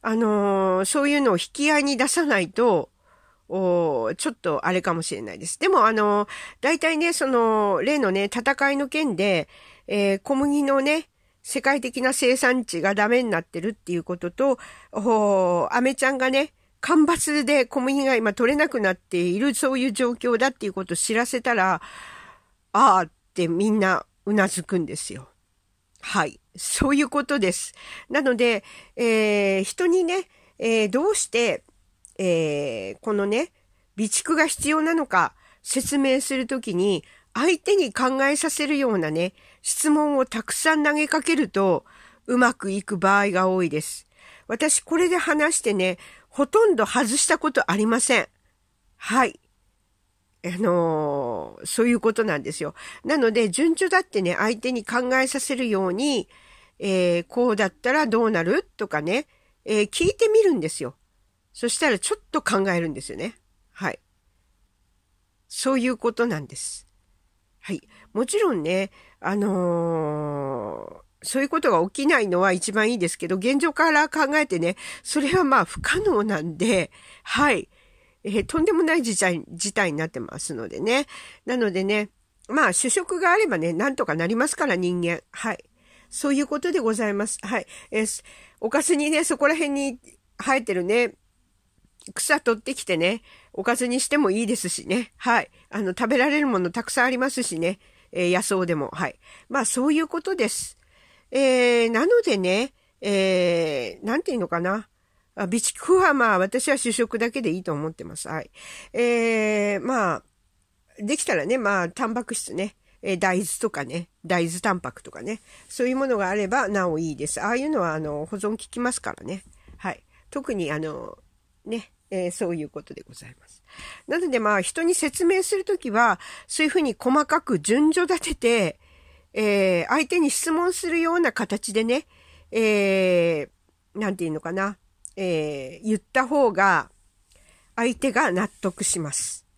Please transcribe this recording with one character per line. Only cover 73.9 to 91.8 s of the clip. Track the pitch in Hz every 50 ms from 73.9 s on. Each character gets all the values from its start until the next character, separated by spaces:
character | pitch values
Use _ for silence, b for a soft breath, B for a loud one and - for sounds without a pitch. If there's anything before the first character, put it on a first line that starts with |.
| 311
ら | 294 302 311
考 | - 311 311 269 294 311
え | 302
て | - 190 175
ね、 | 165 170 190 B B B B B B
そ | - - 294
れ | 269 277 330
は | 381 349
ま | 277 262 247
あ | 180
不 | - - -
可 | - - - 359
能 | 427 415 330 208 208
な | 220 196 170
ん | 151 175 156
で、 | - 180 226 233 185 165 - B B B B B B B
は | - - 233 285 294 240
い。 | 170 - _ b b b b b b b b b b b
え | 202
ー、 | 202 214 202
と | - - 320
ん | 311
で | 381 415
も | 320 339
な | 320 320
い | 339 262
事 | 226 208 185
態、 | 202 185 175 165 - -
事 | - 170 - 202 190
態 | - 202 180 147
に | 147
な | 160
っ | 160
て | _ 131
ま | 117 - - -
す | - - 156
の | 117 - 95
で | - 90
ね。 | 147 214 240 269 294 B B B B B B B B
な | - 247
の | 254 233 208
で | 180 185 190
ね、 | 196 208 214 208 202 _ _ _ _ _ _ _ -
ま | 214 285 269 214
あ | 175
主 | - - 254
食 | - 392 370 - 381 349
が | 349 349 349
あ |
れ | 415 440
ば | 359 226 170
ね、 | 156 170 -
な | - 214 277
ん | 269
と | - 226
か | - 156
な | 160 165
り | 175 220
ま | 226 262 302
す | -
か | - 320
ら、 | 277 196
人 | 175 185 175 180 175
間。 | 175 170 170 - - _
は | - - - 226 202
い。 | - - _ _ b b b b b b b
そ | - - - 285
う | 285
い | 269
う | 285
こ | 277 294 294
と | - 349 311
で | 359
ご | 247 226 220
ざ | 202 233 208
い | 202
ま | 202 208
す。 | 220 - - -
は | 196 240 220
い。 | 175 B B B B B
え | - 214 220
ー、 |
す-、 | 214 - - - B B B B B B B
お | - 226
か | 233 285 311
ず | - 349
に | 285 294 302
ね、 | 320 302 330
そ | - 320 -
こ | 285 285
ら | 320
辺 | 320 320 285
に | 277 277 277 277 240 254 _ - - _ _ _ _ _
生 | - - 269
え | 254 226
て | - 196
る | 180 175
ね、 | 180 214 240 240 233 - _ _ _ _ _ _ _ _ _ _ _ _ _